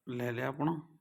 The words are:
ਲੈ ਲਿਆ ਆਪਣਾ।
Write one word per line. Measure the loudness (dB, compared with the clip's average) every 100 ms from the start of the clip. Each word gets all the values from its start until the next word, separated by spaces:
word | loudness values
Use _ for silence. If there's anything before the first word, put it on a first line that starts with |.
| -8
ਲੈ | -2 -2
ਲਿਆ | 0 0
ਆਪਣਾ। | 2 2 2 -4 -16